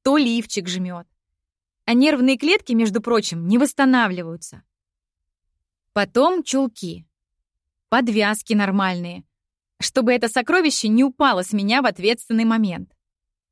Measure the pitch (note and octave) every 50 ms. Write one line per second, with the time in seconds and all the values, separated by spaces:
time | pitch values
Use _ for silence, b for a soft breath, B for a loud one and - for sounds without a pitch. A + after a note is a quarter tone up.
0 | - C4+ C#4 D#4 C#4 A#3 A#3 A#3+ A3 - - G#3 E3+ F3+ F3+ F#3 F3+ F3+ F3+ -
1 | C4+ _ _ _ _ _ _ _ _ _ _ _ _ _ _ _ - A3+ A#3 B3
2 | C#4 D#4 D4+ B3 B3 C4 B3+ A#3 C#4 D#4+ G4 G#4 - - A#3 A3+ A3+ G#3+ F#3+ A3+
3 | - A#3+ A#3+ A3 G#3+ - F3 E3 E3 F3 A3 A#3+ D4 C#4+ - - C4+ C4 C4 B3
4 | A3+ F#3+ F3+ F3+ E3+ E3 E3+ E3 - - - - _ _ _ _ _ _ _ _
5 | _ _ _ _ _ _ _ _ _ _ _ _ _ _ _ _ _ _ - G#3
6 | G3+ G3 - A#3 C#4+ F4 F#4 F4 C#4 - B3+ C4+ C4+ A#3+ _ - F#3+ E3+ E3 F3
7 | D#3+ _ _ _ _ _ _ _ _ _ _ _ _ _ _ _ _ - A3 B3+
8 | B3 A#3 G#3 G#3+ G#3 G3+ G#3+ - - - A3 G#3 G3+ F#3+ F#3+ G3+ F#3+ F#3 F3+ F3
9 | F3 F3 F3 F3+ - _ _ _ _ _ _ _ _ _ _ - - - - C4
10 | A3+ A#3+ B3 A#3+ A#3+ A3 - C4 A#3 - E4+ F#4 E4 D4 - - - G#3+ A3 A#3+
11 | C4+ C#4 - - D4 C4 G#3+ F3+ F#3 - G#3+ G3+ G3 G3+ A#3 C#4 C4 A3+ F#3+ -
12 | F3+ G#3+ A#3+ A#3 - - A3+ A3+ A3+ A3+ A3+ A3+ G#3+ F#3+ E3+ - F3+ _ _ _
13 | _ _ _ _ _ _ _ _ _ _